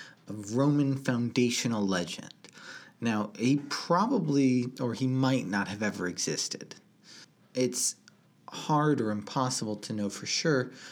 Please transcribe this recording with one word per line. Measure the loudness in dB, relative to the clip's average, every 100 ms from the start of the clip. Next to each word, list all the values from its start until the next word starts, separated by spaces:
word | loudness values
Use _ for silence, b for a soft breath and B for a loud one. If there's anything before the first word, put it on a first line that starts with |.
| B B -12
of | -10 -4 2
Roman | 4 4 2 0
foundational | 0 0 0 2 2 2 0 0 2
legend. | 0 -2 -8 -14 -18 -20 B B B B B
Now, | -2 0 -2 0
he | 2 2 0
probably, | -6 2 2 4 2 2 4 4 4 0 -2
or | -4
he | -2 0
might | 2 4 2 0
not | -2 -2
have | -2
ever | -2 -2 -4
existed. | -2 -2 -2 -4 -6 -12 -18 _ _ B B B _ _
It's | -2 -2 0 -4 -4 -14 _ _ _ -16
hard | -8 0 2 4 2
or | 2
impossible | -2 -4 -2 -2 -2 -4 -6
to | -6
know | -4 -4
for | -4 -4
sure, | -2 2 2 0 B B